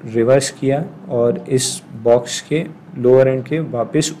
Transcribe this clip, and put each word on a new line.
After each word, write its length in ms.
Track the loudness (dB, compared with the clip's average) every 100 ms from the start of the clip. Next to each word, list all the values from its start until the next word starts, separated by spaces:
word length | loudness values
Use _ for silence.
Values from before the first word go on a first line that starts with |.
| -6
रिवर्स 440 | 0 4 4 2
किया 340 | -4 -2 -2 -4 -10 -6
और 360 | 0 0 0 -2
इस 340 | -2 -2 -8 -14 -4
बॉक्स 380 | 2 2 2 -10
के 240 | -4 -4 -4 -12 -18 -2
लोअर 300 | 4 6 4
एंड 160 | 0
के 160 | -4 -6
वापस 520 | -4 -4 -4 -2 -4 -6